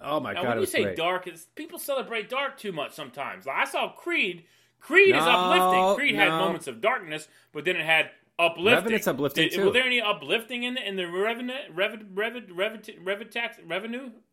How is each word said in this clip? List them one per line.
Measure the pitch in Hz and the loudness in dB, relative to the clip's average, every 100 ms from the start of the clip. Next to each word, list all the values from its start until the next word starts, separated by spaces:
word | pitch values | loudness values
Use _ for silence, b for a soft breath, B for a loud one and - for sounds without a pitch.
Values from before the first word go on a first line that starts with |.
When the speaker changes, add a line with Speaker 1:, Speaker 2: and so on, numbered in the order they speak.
Speaker 1:
oh | 127 151 | -4 -4
my | 120 | -2
Speaker 2:
now | - | -2
Speaker 1:
God, | 123 | -2
Speaker 2:
when | |
Speaker 1:
it | 117 | 0
Speaker 2:
you | |
Speaker 1:
was | - | 0
Speaker 2:
say | 294 | 0
Speaker 1:
great. | 101 92 | -2 0
Speaker 2:
dark, | 165 185 180 | -2 -2 -6
it's, | 165 - - | -16 -18 -16
people | 320 349 | -14 -12
celebrate | - 269 208 226 208 | -6 -6 -4 -8 -6
dark | 262 277 277 | -6 -6 -8
too | 208 | -8
much | 160 123 | -6 -8
sometimes. | - 135 143 123 92 127 | -10 -14 -10 -10 -8 -6
Like, | 156 | -2
I | |
saw | 277 302 214 | -2 -2 -4
Creed. | - 349 330 214 175 - b b b | -6 -4 -2 -2 -6 -16 b b b
Creed | - 349 392 302 | 2 6 8 6
is | |
Speaker 1:
No, | 311 | 4
Speaker 2:
uplifting. | 180 180 185 185 185 190 202 | 4 4 4 6 6 4 2
Creed | 277 | 2
had | 208 190 | 2 2
Speaker 1:
no. | 160 | 2
Speaker 2:
moments | 165 170 139 | 0 -2 -8
of | 113 | -4
darkness, | 214 254 170 156 - b b | -2 -2 -6 -10 -12 b b
but | 151 | -6
then | 151 | -2
it | 180 | 0
had | 156 160 151 - _ - | 2 2 2 -4 _ 0
uplifting. | 170 165 190 | 0 2 4
Speaker 1:
Revenant's | 240 214 220 190 | 4 4 0 0
uplifting, | 131 143 - 165 | 0 0 2 2
Speaker 2:
Did, | 196 | 4
Speaker 1:
too. | |
Speaker 2:
was | 196 | 4
there | 240 | 4
any | 254 247 | 2 0
uplifting | 214 202 139 220 220 247 | 0 -2 -2 -2 -2 -6
in | 247 | -6
the, | 254 202 | -6 -6
in | |
the | 190 175 | -6 -4
Revenant, | 180 214 233 247 262 196 | -2 -2 -2 -8 -10 -8
Rev-, | 160 208 220 208 | -4 -4 -4 -12
Rev-, | 185 226 247 190 | -6 -6 -6 -10
Rev-, | |
Rev-, | 175 214 220 - 170 | -4 -4 -4 -16 -10
Rev-, | 180 202 226 | -6 -6 -6
Rev-, | 233 233 190 165 | -8 -8 -10 -8
Revenue? | 175 226 240 269 - _ | -6 -6 -10 -12 -18 _